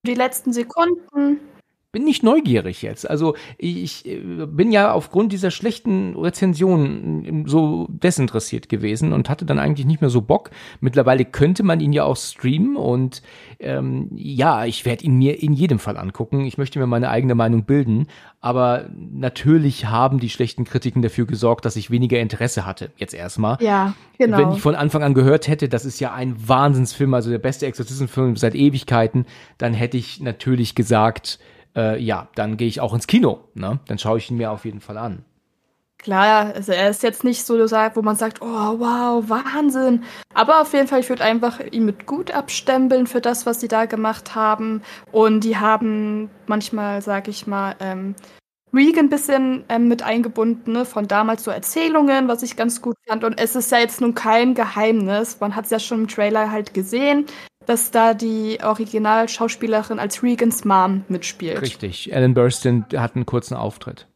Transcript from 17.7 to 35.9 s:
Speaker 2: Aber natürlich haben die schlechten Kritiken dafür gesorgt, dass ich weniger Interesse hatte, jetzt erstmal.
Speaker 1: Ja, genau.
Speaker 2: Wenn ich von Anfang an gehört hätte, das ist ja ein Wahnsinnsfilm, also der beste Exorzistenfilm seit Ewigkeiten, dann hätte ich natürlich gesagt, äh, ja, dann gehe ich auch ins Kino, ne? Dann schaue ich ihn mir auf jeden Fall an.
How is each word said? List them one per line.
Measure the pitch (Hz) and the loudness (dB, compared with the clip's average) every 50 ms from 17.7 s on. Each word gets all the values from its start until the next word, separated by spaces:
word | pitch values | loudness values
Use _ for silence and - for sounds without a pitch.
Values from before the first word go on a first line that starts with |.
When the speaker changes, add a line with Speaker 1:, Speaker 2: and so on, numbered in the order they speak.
| 139 143 135 117 107 113 147 - - - - - _ _ | 2 2 2 2 0 0 -2 -4 -8 -20 -20 -20 _ _
Speaker 2:
Aber | - 120 123 127 127 123 123 123 - - - | -6 -4 0 2 2 2 2 -2 -4 -10 -16
natürlich | - - - - 135 131 127 - - - 143 160 165 151 143 - - - | -18 -16 -14 -8 -6 -6 -6 -6 -2 2 4 4 6 4 2 0 -2 -6
haben | 107 113 113 127 135 135 135 | -2 0 2 2 2 2 0
die | 120 113 | -2 -4
schlechten | - - 123 113 - - 120 | -2 -2 -2 -2 -2 -6 -6
Kritiken | - - 127 - 127 - 131 | -4 -4 -4 -4 0 0 0
dafür | 117 110 - - 120 | 0 0 0 -2 -2
gesorgt, | - 123 104 117 117 117 - - | -2 -2 0 2 2 2 2 -2
dass | 117 - | -4 -4
ich | 110 104 - | -4 -4 -2
weniger | 117 120 127 117 127 120 | 0 0 2 2 2 0
Interesse | 117 107 - - 117 117 - 107 92 | 0 -2 -2 -2 -2 -2 -2 -4 -6
hatte, | 95 92 - 92 - _ | -6 -10 -10 -12 -14 _
jetzt | _ 101 - - | _ -10 -10 -10
erstmal. | 87 87 87 - - 110 107 123 135 | -12 -12 -10 -4 -2 0 0 0 0
Speaker 1:
Ja, | 233 214 202 196 190 196 202 - - _ _ | 2 2 2 2 0 0 -4 -8 -16 _ _
genau. | _ 262 233 214 | _ 0 4 6
Speaker 2:
Wenn | 196 - - 190 | 4 4 4 2
ich | 202 | 2
von | - 151 - | 2 0 2
Anfang | - 147 147 151 151 147 | 2 0 0 0 2 2
an | 143 139 | 4 4
gehört | 131 131 135 151 151 - 143 | 6 6 6 6 4 2 0
hätte, | 156 147 151 | 0 0 0
das | 127 127 117 - | -2 -2 -2 -4
ist | 135 - - | -6 -6 -6
ja | 139 120 117 | -6 -6 -4
ein | 127 127 127 120 110 110 | -6 -6 -6 -6 -6 0
Wahnsinnsfilm, | 110 131 127 139 143 139 127 127 117 - - 143 135 131 | 2 4 6 6 4 4 4 2 0 0 -2 0 2 2
also | 123 110 117 | 0 0 0
der | 120 110 | -2 -2
beste | - 131 131 - 147 | -2 -4 -4 -2 -6
Exorzistenfilm | 135 117 - 117 110 131 135 139 120 - 131 131 127 117 | -6 -6 -8 -10 -8 -6 -6 -6 -4 0 0 0 0 0
seit | 104 - 113 - | 0 0 0 2
Ewigkeiten, | 139 139 147 135 131 - - 127 117 113 110 - 127 123 - - - - _ _ | 4 4 4 4 2 -2 0 2 2 2 2 0 -2 -2 -2 -10 -20 -20 _ _
dann | _ - 117 117 | _ -2 -2 0
hätte | 110 120 117 127 | 0 -2 -2 -2
ich | 123 110 - - - | -4 -6 -6 -14 -10
natürlich | 143 123 107 - - 131 127 123 117 104 - | -8 -8 -8 -6 -2 0 0 0 0 -2 0
gesagt, | - 113 110 120 107 107 117 113 - - - - _ _ - _ _ _ _ _ | -2 2 2 4 4 4 2 0 -2 -10 -12 -12 _ _ -20 _ _ _ _ _
äh, | 117 113 110 110 - 120 | -2 -2 -2 -2 -2 -2
ja, | 110 104 87 - _ _ | -4 -4 -6 -8 _ _
dann | - 107 107 110 | -6 -4 -4 -2
gehe | 107 120 | -2 -2
ich | 117 107 - | -2 -2 -4
auch | 127 113 113 | -4 -2 -2
ins | 113 - | -4 0
Kino, | - - 151 - 127 95 - _ _ _ | 2 4 4 4 4 0 -2 _ _ _
ne? | 107 92 98 117 139 _ | -10 -6 -6 -6 -6 _
Dann | - 113 | -8 -8
schaue | 104 - 107 113 | -6 -2 -2 -2
ich | 113 107 - | -2 -2 -6
ihn | 120 | -6
mir | 117 117 110 | -4 -4 -6
auf | 107 107 - | -6 -8 -10
jeden | 110 107 104 | -12 -14 -14
Fall | - - 104 | -16 -14 -12
an. | 107 117 117 92 - - _ _ _ _ _ _ _ _ _ _ _ _ _ | -10 -10 -10 -10 -12 -16 _ _ _ _ _ _ _ _ _ _ _ _ _